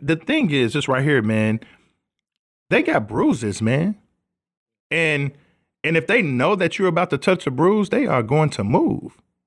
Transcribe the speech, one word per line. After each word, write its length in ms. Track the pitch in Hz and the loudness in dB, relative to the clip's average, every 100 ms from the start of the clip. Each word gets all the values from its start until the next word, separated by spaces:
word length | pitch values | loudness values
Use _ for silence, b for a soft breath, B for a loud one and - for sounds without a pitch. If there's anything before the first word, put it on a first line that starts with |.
the 140 | 143 160 | -4 -4
thing 360 | - 311 190 | -2 0 0
is, 200 | 143 113 | 0 0
this 140 | 143 135 | -2 -2
right 160 | 131 | 0
here, 180 | 147 135 | 2 2
man, 380 | 107 110 110 107 - b b _ _ _ _ _ _ _ - | 2 0 0 -2 -8 b b _ _ _ _ _ _ _ -2
they 120 | 226 | 0
got 280 | 349 143 104 | 0 -2 -2
bruises, 520 | 117 285 127 107 101 | -2 0 0 -4 -2
man. 360 | 113 139 190 208 _ _ _ _ _ _ _ _ - | 0 0 -2 -6 _ _ _ _ _ _ _ _ -6
And, 440 | 160 156 147 143 - _ _ _ _ | -2 0 0 -4 -8 _ _ _ _
and 140 | 151 165 | -2 0
if 100 | 165 | 2
they 140 | 240 | 0
know 340 | 160 123 156 202 | 2 0 0 0
that 240 | 170 - | -2 0
you're 80 | 185 | 0
about 220 | 165 175 | 0 0
to 80 | 135 | -2
touch 280 | - 180 139 | 0 0 -2
a 60 | |
bruise, 380 | 127 175 214 190 | 0 2 2 0
they 160 | - 269 | 0 0
are 180 | 131 | 0
going 260 | 110 151 151 | 2 2 2
to 120 | - | 0
move. 540 | 101 170 311 - - - _ _ | 0 2 0 -2 -8 -18 _ _